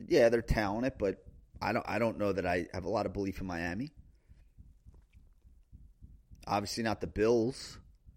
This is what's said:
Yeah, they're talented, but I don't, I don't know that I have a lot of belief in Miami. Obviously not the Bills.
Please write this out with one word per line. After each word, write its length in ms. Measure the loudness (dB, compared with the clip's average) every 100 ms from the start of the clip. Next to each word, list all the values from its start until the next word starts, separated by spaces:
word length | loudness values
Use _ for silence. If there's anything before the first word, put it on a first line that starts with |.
| 2
Yeah, 200 | 6 6
they're 140 | 6
talented, 520 | 2 2 2 0 -2 0
but 260 | -2 -2 -10 -20 -18 -6
I 100 | -2
don't, 160 | -2 -2
I 100 | 0
don't 200 | 0 0
know 140 | 0
that 120 | 0
I 220 | 0 0 -2
have 100 | -6
a 60 | -2
lot 160 | -2 -2
of 60 |
belief 280 | -2 -4 -4
in 60 | -6
Miami. 460 | -4 -4 -4 -8 -12 -20 -20 _ -20 -20 -20 -20 -20 -20 -20 _ -20 -20 _ -20 -20 _ -20 -20 -20 -20 -20 -20 -14 -2
Obviously 360 | -2 -2 -4
not 180 | -2 -2
the 60 | -4
Bills. 720 | 2 4 4 2 -4 -12 -16 -20 -20 -20